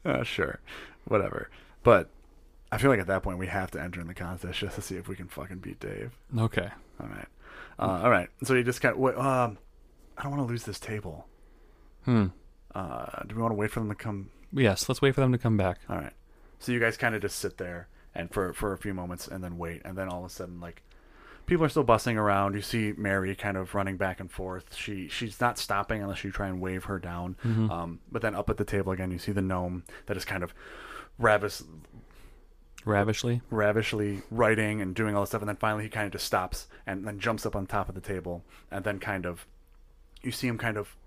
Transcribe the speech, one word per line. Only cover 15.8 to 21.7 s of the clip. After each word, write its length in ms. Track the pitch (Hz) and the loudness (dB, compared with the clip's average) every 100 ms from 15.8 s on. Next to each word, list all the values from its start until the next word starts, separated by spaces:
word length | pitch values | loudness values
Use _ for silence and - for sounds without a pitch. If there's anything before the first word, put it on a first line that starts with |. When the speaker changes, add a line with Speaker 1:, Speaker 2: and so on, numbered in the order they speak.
| - | -6
Speaker 1:
All 60 | 87 | -6
right. 160 | 69 - - - - - | -6 -14 -20 -20 -20 -10
So 100 | - | -2
you 80 | 120 | 2
guys 180 | 113 113 | 2 2
kinda 220 | 120 110 | 0 0
just 220 | 101 - | -2 -4
sit 180 | 98 - | -6 -6
there 300 | 90 87 90 - - | -8 -8 -14 -20 -12
and 180 | - 87 | -8 -4
for, 200 | - 90 | -2 -2
for 200 | - 104 | 0 -2
a 60 | 95 | -2
few 160 | 104 | -4
moments 320 | 95 87 87 - | -4 -6 -8 -8
and 160 | 95 | -8
then 160 | 90 85 | -8 -6
wait. 240 | 85 85 | -6 -8
And 140 | - 92 | -8 -6
then 100 | 95 | -6
all 120 | 90 | -6
of 60 | 90 | -8
a 60 | |
sudden, 280 | - 87 87 | -10 -10 -10
like, 220 | 85 - - - - - - - | -14 -16 -20 -20 -20 -20 -20 -12
people 200 | - 175 | 2 4
are 40 | |
still 160 | 156 | 4